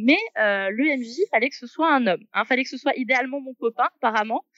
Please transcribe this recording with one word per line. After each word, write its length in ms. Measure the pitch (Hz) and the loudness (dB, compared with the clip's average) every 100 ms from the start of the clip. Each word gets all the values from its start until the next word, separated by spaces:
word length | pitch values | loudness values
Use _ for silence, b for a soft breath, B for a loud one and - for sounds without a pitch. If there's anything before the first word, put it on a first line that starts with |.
mais, 140 | 226 339 453 - | 2 4 2 0
euh, 300 | 208 196 196 | 2 2 0
le 180 | 220 302 | 0 0
M 120 | 277 | 0
J, 200 | 226 254 403 | -4 -4 0
fallait 180 | 226 262 | 0 0
que 60 | - | -4
ce 100 | 240 | -12
soit 240 | - 320 | -2 2
un 160 | 277 226 | 4 2
homme. 160 | 170 - | 0 -2
Hein, 100 | 190 | -4
fallait 220 | 214 254 262 | 0 0 -2
que 40 | |
ce 80 | 269 | -4
soit 140 | 285 254 | -2 -2
idéalement 420 | 233 254 262 277 | 0 0 -2 -6
mon 140 | 262 | -10
copain, 340 | 254 233 - 285 - | -6 -4 0 -2 -2
apparemment. 480 | 233 220 214 254 - | -2 0 -2 -4 -6